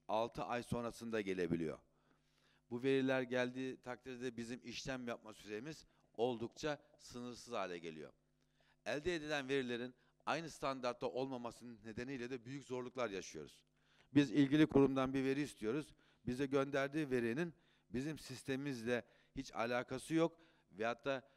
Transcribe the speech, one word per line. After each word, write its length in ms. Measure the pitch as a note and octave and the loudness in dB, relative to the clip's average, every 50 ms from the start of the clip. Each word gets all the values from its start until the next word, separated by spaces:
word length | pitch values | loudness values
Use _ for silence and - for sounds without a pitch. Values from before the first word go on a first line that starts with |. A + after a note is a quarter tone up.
| _ - | _ 0
altı 360 | G2 A2 A#2 A#2+ - - B2 | 2 2 2 2 0 -4 -4
ay 200 | E2+ A#2 A#2+ A#2 | -2 -2 -2 -2
sonrasında 580 | - - A#2+ A#2+ A#2 G#2 - A#2 A#2 A2 A2 | -2 -2 -2 -2 -4 -6 -6 -6 -2 0 0
gelebiliyor. 580 | G#2 F#2+ F#2 F#2 F2+ E2+ E2+ E2 E2 D#2 C#2 - - _ _ _ _ _ _ _ _ _ _ _ _ _ _ _ _ _ | 2 2 2 2 2 2 2 2 0 -2 -4 -6 -12 _ _ _ _ _ _ _ _ _ _ _ _ _ _ _ _ _
Bu 140 | A#2 A#2+ B2 | -8 -2 2
veriler 380 | C3+ C3+ C3+ C3 C3 C3 C3 | 4 4 4 4 4 2 2
geldiği 600 | C3 A#2+ B2 B2+ B2+ B2+ B2 C3 C3 C3 B2+ - | 0 0 2 2 2 0 0 -4 -6 -6 -6 -8
takdirde 560 | - B2 B2 - - C3 B2+ A#2+ B2 C3 A#2 A2+ | -8 -10 -10 -10 -10 -12 -10 -6 -6 -6 -4 -4
bizim 240 | A#2 A2+ B2 A#2+ B2 | -6 -6 -8 -10 -10
işlem 440 | B2+ A2 - - C#3 C3+ B2+ B2 A#2+ | -10 -10 -8 -6 -6 -6 -4 -4 -4
yapma 260 | A#2 G#2 - G#2+ G#2+ | -6 -6 -8 -14 -16
süremiz 520 | - - G2 G#2+ G#2 A#2+ D#3 D#3 - - _ _ _ _ _ _ | -16 -12 -8 -8 -8 -6 -8 -12 -12 -16 _ _ _ _ _ _
oldukça 640 | - A2+ B2+ B2 A2 A#2 A2 - - - D#3 D3 C#3 - _ - - | 0 2 2 2 0 -4 -6 -6 -4 -2 -2 -2 -2 -6 _ -20 -20
sınırsız 560 | - - - B2 B2 B2 A#2+ G#2+ - A#2+ A#2+ | -20 -14 -12 -10 -10 -10 -10 -12 -10 -4 -2
hale 260 | A2 F#2+ F#2 F2 F2 | -2 0 0 -2 -4
geliyor. 340 | E2 E2+ D#2 D#2 D2 C2 - _ _ _ _ _ _ _ _ _ _ _ _ _ _ | -6 -8 -8 -8 -10 -12 -14 _ _ _ _ _ _ _ _ _ _ _ _ _ _
Elde 300 | - A#2+ D3 D3 F3 F3 | -4 -4 -2 -2 -2 -2
edilen 340 | E3 D3 D3+ D3+ C#3+ C3+ B2+ | -2 -2 -2 -2 -2 0 2
verilerin 440 | C#3 C#3 C3 A#2+ A#2+ A#2 A#2+ B2+ - - _ _ _ _ _ | 2 2 2 0 -2 -2 -2 -6 -8 -12 _ _ _ _ _
aynı 240 | - B2 D3+ E3+ D3+ | -2 0 0 -2 -6
standartta 580 | - - - C#3+ C3+ C3+ B2 B2 A#2+ - - B2 | -10 -4 -2 -2 -2 0 -2 -2 -2 0 -2 -2
olmamasının 720 | - B2 C3+ C3+ C3+ B2 A#2+ A#2 A2+ - A#2 B2 A#2+ G#2+ G2 | 0 0 -2 -2 -4 -6 -6 -8 -8 -10 -14 -16 -16 -14 -12
nedeniyle 440 | A2+ A2 A2+ B2 C3 C#3 C3 A#2+ B2 | -10 -8 -6 -6 -6 -4 -6 -4 -6
de 160 | C3+ B2+ A2 | -6 -8 -8
büyük 180 | A#2+ C3+ C#3+ B2+ | -8 -10 -10 -8
zorluklar 460 | - B2+ B2+ B2 B2 A#2+ C3 B2 A2 | -6 -6 -4 -4 -6 -2 -2 -2 0
yaşıyoruz. 540 | F#2+ F#2 E2+ - - E2 D2 C#2 - - _ _ _ _ _ _ _ _ - _ - | 0 -4 -6 -6 -10 -10 -12 -12 -14 -20 _ _ _ _ _ _ _ _ -20 _ 6
Biz 180 | C#3+ C#3+ C3 | 6 6 6
ilgili 360 | F#2+ D3 C#3+ C3+ C3+ D3+ D#3 D3+ | 6 4 6 6 8 6 6 8
kurumdan 460 | - C#3 C#3 C3+ C3+ C3+ C3 C3 C3 | 8 8 8 8 6 4 2 2 2
bir 100 | C3+ C3 | 2 2
veri 180 | C3+ C3+ C#3 | 2 2 2
istiyoruz. 520 | D3 B2+ - - G#2+ G#2+ A#2 D3+ C#3+ - - - _ _ _ _ _ | 0 -4 -6 -4 -2 0 0 0 -2 -4 -12 -20 _ _ _ _ _
Bize 200 | A#2+ B2 B2 C#3+ | -4 -2 0 0
gönderdiği 640 | C3+ C3+ C#3 C3+ C#3+ C#3 C#3 C3+ C#3+ C#3+ D#3 D#3 C3+ | 2 4 2 2 2 2 0 0 0 0 -2 0 2
verinin 440 | B2+ B2 A#2 A#2 A2+ C#3+ F3 E3+ - - _ _ _ _ _ _ | 2 2 4 2 2 0 0 -2 -4 -10 _ _ _ _ _ _
bizim 300 | - A#2+ C3+ D3+ D#3 C3 | -4 -2 -2 -2 -4 -6
sistemimizle 840 | - - C3 A#2+ - - C3+ C3 C#3 C#3+ C3+ A#2 A2 A#2 B2 A#2+ A2 - - - _ _ _ | -8 -10 -12 -10 -4 -2 -2 -2 0 -2 -4 -2 0 0 0 0 0 -4 -14 -20 _ _ _
hiç 200 | - C3+ - - | -8 -8 -6 -2
alakası 580 | F2+ A2+ A#2+ B2 B2 B2 - C3 B2 - - D#3 | -2 0 2 2 0 0 -2 -6 -8 -4 0 4
yok. 260 | D#3+ E3 E3 D#3+ - - - _ _ _ _ | 4 4 4 2 -2 -14 -20 _ _ _ _
Veyahut 340 | - F2+ G#2+ A2+ A#2+ A#2+ - | -6 -2 0 0 0 0 -2
da, 180 | - C#3 C3 - - _ | -2 -2 -2 -4 -10 _